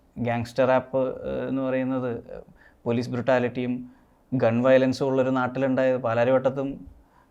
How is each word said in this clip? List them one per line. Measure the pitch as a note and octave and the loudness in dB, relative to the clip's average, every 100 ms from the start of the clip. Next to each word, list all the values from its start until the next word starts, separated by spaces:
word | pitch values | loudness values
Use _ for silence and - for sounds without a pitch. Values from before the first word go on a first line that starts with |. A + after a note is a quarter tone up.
| _ - | _ -6
ഗാങ്സ്റ്റർ | A#2 A#2+ A#2 - B2+ | -2 -2 -4 0 2
റാപ്പ്, | B2+ - C3+ C3 - C3 | 2 0 -2 -2 -4 -8
ഏഹ്, | C3 B2+ | -6 -4
എന്ന് | C3+ | -4
പറയുന്നത് | C3 C3 C3 B2+ B2 A#2 - - - - - _ A#2+ | -2 -2 -2 -4 -4 -6 -10 -18 -18 -20 -20 _ -4
പോലീസ് | A#2+ B2 | -2 -2
ബ്രുട്ടാലിറ്റിയും | B2 B2 B2+ A#2+ B2+ B2 B2+ - - _ _ - | -4 2 2 2 -2 -4 -6 -8 -20 _ _ -6
ഗൺ | C3 A#2 A#2 | 0 2 4
വയലൻസും | C3 C3 C3 - C#3 | 6 6 4 0 0
ഉള്ളൊരു | C3+ B2+ | 2 2
നാട്ടിലുണ്ടായത് | C3 B2 C3 C3+ C3 C3 F3+ | 0 -2 -2 0 2 2 0
പാലാരിവട്ടത്തും, | A2+ A#2 B2 C3 C3 C#3 C#3 D3 - - _ _ _ | 0 2 4 4 2 -2 -6 -8 -16 -20 _ _ _